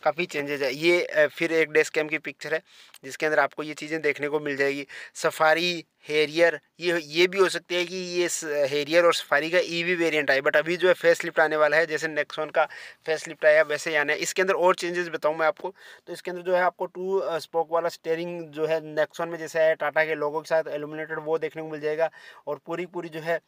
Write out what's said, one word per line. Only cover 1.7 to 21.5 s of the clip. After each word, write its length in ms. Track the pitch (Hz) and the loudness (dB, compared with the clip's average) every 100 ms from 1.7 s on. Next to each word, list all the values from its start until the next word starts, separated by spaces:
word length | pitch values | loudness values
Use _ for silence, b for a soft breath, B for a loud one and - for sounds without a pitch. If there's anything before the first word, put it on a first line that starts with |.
डैश 180 | 151 151 | 2 2
कैम 200 | - 156 | -2 -4
की 100 | 151 | -6
पिक्चर 360 | 147 139 151 | -8 -12 -6
है, 80 | 156 _ B B B | -6 _ B B B
जिसके 220 | 135 127 156 | -16 -4 0
अंदर 120 | 151 | 2
आपको 240 | 139 - | 2 -2
ये 120 | 151 | -10
चीज़ें 280 | 147 151 160 | -10 -6 -2
देखने 260 | 147 139 147 | -2 -2 -2
को 120 | 151 | -2
मिल 160 | 147 139 | -2 0
जाएगी। 300 | 139 139 143 B B | 0 0 -8 B B
सफारी, 720 | - 160 - 160 160 175 170 - _ - | -4 -4 2 4 4 2 -4 -10 _ -2
हैरियर, 520 | 151 151 156 170 151 _ _ | 0 2 4 4 2 _ _
ये, 180 | 170 170 | -2 -2
ये 280 | 151 156 185 | -2 2 2
भी 120 | 190 | 4
हो 100 | 185 | 2
सकती 260 | 165 _ | 2 _
है 100 | 175 | -4
कि 120 | 175 185 | -2 -6
ये 320 | 180 175 175 | -4 0 0
स-, 160 | - | -2
हैरियर 600 | 160 147 139 147 147 170 | -4 0 0 0 2 6
और 100 | 170 | 6
सफारी 360 | 156 - 143 160 | 4 2 0 2
का 80 | 175 | 0
ईवी 320 | 165 170 170 | 0 -2 -2
वेरिएंट 360 | 180 165 151 143 | 0 2 0 2
आए, 100 | 135 | 2
but 160 | 147 151 | 4 2
अभी 200 | 156 175 | 2 2
जो 120 | 180 | 4
है 60 | |
फेसलिफ्ट 460 | 170 170 165 170 - | 4 4 2 2 2
आने 160 | 156 156 | 2 4
वाला 200 | 151 151 | 4 4
है, 100 | 165 | 0
जैसे 220 | 151 160 | -2 -4
Nexon 420 | 147 147 - 151 | -4 -6 -6 -2
का 160 | 156 151 B B B - | 0 0 B B B -4
फेसलिफ्ट 380 | 156 - 151 | -4 -4 0
आया 180 | 156 151 | 4 6
वैसे 280 | 151 147 170 | 4 -2 -2
ही 60 | 151 | 0
आना 160 | 147 | 0
है। 60 | 151 | -2
इसके 240 | 170 - | -2 0
अंदर 120 | 190 | 0
और 200 | 190 175 | 4 4
चेंजेस 340 | 185 175 175 175 | 2 -2 -4 -4
बताऊँ 280 | 156 151 160 | -2 -2 2
मैं 100 | 156 | 0
आपको, 280 | 151 180 - B B - | 0 -8 -12 B B -16
तो 60 | |
इसके 180 | 175 - | -12 -10
अंदर 120 | 180 | -8
जो 120 | 175 | 0
है 80 | 180 | 2
आपको 240 | 180 - 180 | 2 -2 -10
टू, 320 | 180 185 190 | -6 -4 -2
अ, 200 | 147 165 | -2 -6
स्पोक 300 | - 165 160 | -4 -4 -2
वाला 180 | 165 165 | -2 -2
स्टीयरिंग 600 | - 160 165 175 175 160 | -6 -4 -4 -4 -8 -12
जो 180 | 147 156 | -6 -2
है 300 | 160 156 151 | -2 -4 -2
Nexon 300 | 151 - 170 | -2 -2 -8
में 120 | 165 | -6
जैसे 200 | 156 170 | -6 2
आया 160 | 160 | 2
टाटा 300 | 160 147 147 | 2 0 0
के 100 | 156 | 0
लोगो 260 | 156 147 151 | 0 -2 -4
के 80 | 151 | 0
साथ 160 | 160 156 | 0 0
इल्यूमिनेटेड, 500 | 147 147 156 156 156 | -6 -8 -10 -8 -8
वो 200 | 151 160 | -2 -2
देखने 240 | 156 | -2